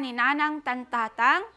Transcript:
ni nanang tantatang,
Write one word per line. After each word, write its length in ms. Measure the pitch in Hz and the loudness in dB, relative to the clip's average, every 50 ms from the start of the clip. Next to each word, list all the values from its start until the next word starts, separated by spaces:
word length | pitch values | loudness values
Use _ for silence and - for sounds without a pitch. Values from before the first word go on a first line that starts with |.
ni 80 | 277 254 | 2 -2
nanang 480 | 240 240 240 254 285 294 302 302 302 302 - | -2 0 0 2 2 2 0 -2 -2 -4 -4
tantatang, 800 | 262 247 254 247 - - 240 226 220 - - 233 254 302 359 403 453 - | -6 -6 -6 -6 -4 -4 -2 -2 -2 -2 2 4 4 4 2 0 -6 -14